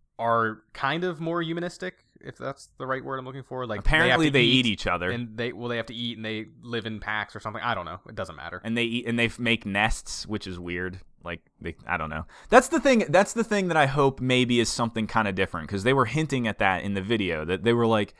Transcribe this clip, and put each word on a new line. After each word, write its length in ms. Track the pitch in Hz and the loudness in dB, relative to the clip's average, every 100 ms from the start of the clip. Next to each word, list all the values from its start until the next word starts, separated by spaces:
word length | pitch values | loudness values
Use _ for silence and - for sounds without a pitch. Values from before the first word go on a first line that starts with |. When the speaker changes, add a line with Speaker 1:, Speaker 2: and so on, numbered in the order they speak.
| _ - | _ -4
Speaker 1:
are 440 | 117 117 110 110 _ | 2 2 2 -2 _
kind 320 | - 135 156 | -4 -2 -2
of 160 | 180 156 | -4 -4
more 200 | 165 170 | -4 -2
humanistic, 640 | 160 170 170 - 185 - _ _ | -2 -4 -6 -8 -12 -14 _ _
if 160 | - - | -16 -12
that's 320 | 127 139 - - | -10 -10 -16 -10
the 80 | 131 | -6
right 180 | 131 | -4
word 140 | 131 131 | -4 -8
I'm 80 | 127 | -8
looking 180 | 135 | -12
for. 200 | 127 127 | -10 -8
Like, 140 | 123 104 | -4 0
Speaker 2:
Apparently, 500 | - 156 160 131 156 | 4 6 6 6 6
Speaker 1:
they 80 | 139 | 6
have 60 | 120 | 6
to 40 | |
Speaker 2:
they 80 | 131 | 6
eat 80 | 123 | 4
Speaker 1:
eat, 60 | |
Speaker 2:
each 140 | 98 101 | 0 0
other. 220 | 87 90 | 0 0
Speaker 1:
and 260 | 120 120 107 | -2 -4 -6
they, 160 | 120 | -6
well, 160 | 98 120 | -6 -4
they 80 | 120 | -4
have 100 | 110 | -6
to 80 | |
eat, 220 | 117 120 110 | -6 -8 -6
and 80 | |
they 220 | 110 110 110 - | -6 -6 -8 -14
live 220 | 117 117 110 | -8 -6 -6
in 120 | 107 | -6
packs 380 | 101 107 104 104 | -4 -4 -6 -8
or 40 | |
something. 220 | 110 107 | -10 -6
I 120 | 120 104 | -4 -4
don't 80 | |
know. 160 | 82 90 - | -6 -10 -12
It 80 | 98 | -10
doesn't 180 | 95 | -10
matter. 260 | 82 82 87 | -10 -12 -10
Speaker 2:
And 120 | 110 117 | -4 -2
they 80 | |
eat, 220 | 117 120 117 | 0 -2 -2
and 100 | 117 | 0
they 100 | 117 | 0
f-, 120 | - | 0
make 260 | 120 117 104 | 0 0 0
nests, 600 | 98 110 - - - - | 2 2 0 -6 -12 -8
which 220 | 104 - | -8 -6
is 100 | 87 | -8
weird. 400 | 87 87 92 92 - - | -6 -4 -4 -8 -14 -16
Like, 180 | 87 85 _ _ | -12 -12 _ _
they, 160 | 85 80 - | -12 -10 -4
I 100 | 85 | -4
don't 140 | 78 | -2
know. 160 | 76 - - - | -6 -10 -14 4
That's 180 | 233 - | 6 6
the 100 | 330 | 2
thing. 260 | 269 247 165 | 4 4 4
That's 240 | 160 202 | 4 4
the 120 | 233 | 0
thing 240 | 220 208 185 | -2 0 0
that 100 | 160 | 2
I 80 | 139 | 2
hope 340 | 139 139 135 | 4 2 2
maybe 400 | 127 127 123 120 | 2 2 4 2
is 80 | 113 | 2
something 380 | - 117 113 107 | 0 -2 -4 -2
kinda 260 | 117 104 | 0 0
different, 380 | 95 95 85 78 | 0 -2 -4 -6
'cause 120 | 98 | -2
they 120 | 104 | 2
were 100 | 135 | 2
hinting 420 | 113 139 156 135 117 | 2 0 -2 -2 -2
at 120 | 98 | 0
that 240 | 101 90 | 2 2
in 100 | 98 | -2
the 80 | 98 | -4
video. 460 | 95 117 92 80 78 | 0 0 0 -2 -2
That 180 | 92 | 0
they 80 | 104 | 2
were 140 | 120 117 | 4 4
like, 260 | 110 101 - | 2 0 -6